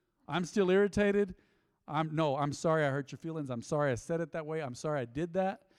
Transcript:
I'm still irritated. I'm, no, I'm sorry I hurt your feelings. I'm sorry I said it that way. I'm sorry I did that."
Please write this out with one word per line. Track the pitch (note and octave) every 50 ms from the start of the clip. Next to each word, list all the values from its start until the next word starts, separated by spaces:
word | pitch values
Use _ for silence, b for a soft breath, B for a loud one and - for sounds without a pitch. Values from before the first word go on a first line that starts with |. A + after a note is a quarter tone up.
| _ _ _ _ -
I'm | - C#3+ F3 F3+
still | - - G#3+ F#3+ F3+
irritated. | F#3 G3 G3+ G3+ - G#3 G#3 G3+ G3+ G3+ G3+ F#3 F3+ _ _ _ _ _ _ _ _ _ _
I'm, | - D3 D3+ D#3+ D#3 D3+
no, | D#3 D#3+ D3 C3
I'm | D3 C#3+ D3 C#3
sorry | - - E3 D#3 D#3+ D3+
I | C#3
hurt | C3 C#3+ C3+ -
your | C#3
feelings. | - - E3 D#3+ D#3+ D3 B2+
I'm | B2 A#2 G#2+
sorry | - D#3+ D3 D3 C#3
I | A#2+
said | A2 - - E3+ E3
it | E3+ D3 -
that | E3 D3+
way. | D3+ D#3+ D#3+
I'm | D3+ B2+ B2
sorry | - - D#3 D3+ C#3
I | A#2+
did | A#2 A#2 C#3+ F3 E3+ E3
that." | F#3+ F#3+ F#3+ G#3+ - _ _ b